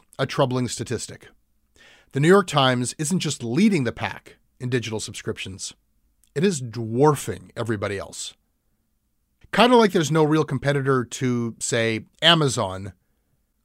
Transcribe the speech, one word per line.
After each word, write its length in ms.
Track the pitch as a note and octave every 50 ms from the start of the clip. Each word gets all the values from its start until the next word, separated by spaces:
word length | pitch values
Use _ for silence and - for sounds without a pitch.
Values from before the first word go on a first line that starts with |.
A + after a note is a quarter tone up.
| - _ _ -
a 80 | C3 C3+
troubling 400 | - - C#3+ B2+ B2+ B2+ B2+ A2+
statistic. 640 | - - A#2+ - A#2+ G2 - - F2 - - - _ _ _ _ _ _ _ _ _ _ - - _ _ _ _
The 80 | _ C3+
New 80 | C#3+ E3
York 200 | F#3 G3+ F#3+ F#3
Times 480 | - D3 C3+ B2+ B2+ B2 B2 A#2+ - -
isn't 220 | D#3 C#3+ F#3+ F3
just 240 | - D#3+ - - B2
leading 400 | A2+ A#2 D3+ G3+ A3+ G3+ D#3+ B2+
the 80 | A#2
pack 460 | A2 - A2+ G2 D#2 - - - - _ _ _ _ _
in 100 | B2+ B2
digital 300 | B2 B2+ A2 A#2+ A2 G#2+
subscriptions. 760 | - - G2+ - - A#2+ G#2 - - G2 F#2+ F#2+ - - - _ _ _ _ _ _ _ _ _ _ _ _
It 100 | D3 D#3+
is 180 | G#3 F#3 C#3
dwarfing 880 | B2+ A#2 G#2+ A#2+ A#2 A2 A2+ A#2+ C#3+ D3+ D3 - - - F#2+ F#2 F#2 F#2 _
everybody 420 | - A#2+ A2 A#2 G2+ G2+ G2+ G2+ G2
else. 360 | E2 - - - - - - _ _ _ _ _ _ _ _ _ _ _ _ _ _ _ _ _ _ _ _ _ _ _ -
Kinda 220 | - A3 A#3+ B3+
like 160 | A#3 A3+ G#3
there's 200 | F3+ G3 D#3+ B2+
no 120 | D#3 D#3+ D#3
real 200 | D3 D3+ D#3+ D3
competitor 600 | C3+ C#3 B2 - C#3 C#3+ C#3+ C3 C3+ C3+ C3 A#2+
to, 500 | A#2 - - C3+ B2+ B2 A#2+ A#2+ A#2 A2+ -
say, 460 | - - - A#2 A2+ A2+ A2 A2 - - _ _
Amazon, 720 | - D#3+ E3+ D#3+ D3+ C3+ A2 B2 A2 F#2+ F#2 F#2+ G2 G#2 - _ _ _ _ _ _ _ _ _ _ _ _ _ _